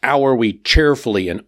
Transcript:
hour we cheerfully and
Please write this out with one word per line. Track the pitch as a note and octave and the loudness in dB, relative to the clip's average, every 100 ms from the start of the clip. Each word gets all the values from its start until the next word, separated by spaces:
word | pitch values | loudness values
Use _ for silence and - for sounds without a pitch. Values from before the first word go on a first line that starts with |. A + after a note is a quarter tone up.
hour | C3 C#3+ C3+ | -2 0 0
we | B2+ A2+ | 0 0
cheerfully | - - D#3+ D3 C#3 A#2+ G2+ F#2 | -2 0 2 2 0 -2 -2 -2
and | E2+ | -6